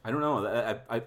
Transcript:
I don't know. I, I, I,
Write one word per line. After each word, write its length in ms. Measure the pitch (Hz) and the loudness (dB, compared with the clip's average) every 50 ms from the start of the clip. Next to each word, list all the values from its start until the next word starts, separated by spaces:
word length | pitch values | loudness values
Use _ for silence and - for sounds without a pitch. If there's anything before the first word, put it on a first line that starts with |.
| - | -6
I 80 | 110 | -4
don't 80 | 120 147 | -2 0
know. 260 | 151 151 147 110 98 | 2 2 2 2 2
I, 260 | 104 98 117 113 113 | 2 2 0 0 0
I, 260 | 104 - - - 113 117 | -2 -4 -4 -4 -4 -2
I, 40 | 113 | 0